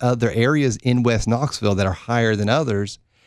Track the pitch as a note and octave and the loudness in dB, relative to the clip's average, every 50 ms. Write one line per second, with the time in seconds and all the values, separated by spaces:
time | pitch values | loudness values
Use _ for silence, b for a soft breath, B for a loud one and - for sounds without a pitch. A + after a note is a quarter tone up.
0 | B2+ B2 B2 A#2 A#2 A2 - A#2 A#2 C3+ D#3 D3+ C#3 B2+ G#2 - - B2+ B2 B2 | 0 0 0 0 0 0 0 2 2 2 2 2 0 0 -2 -2 0 0 2 2
1 | A#2 A#2+ A#2 A2 - A2+ A#2 A#2+ D3 C#3+ - - G#2+ G#2 G2 F#2+ G2 F#2+ F2+ - | 2 2 2 2 2 0 0 0 0 -4 -4 -2 -2 0 0 2 0 0 -2 -4
2 | - - A#2+ A#2+ A#2 A2 G#2+ G#2 G#2 G#2+ B2 D#3 D#3 B2 G#2 G2 G2+ G2+ - - | -4 -4 -2 0 0 0 0 0 0 0 0 0 0 0 -2 -2 -4 -6 -8 -14
3 | _ b b b b | _ b b b b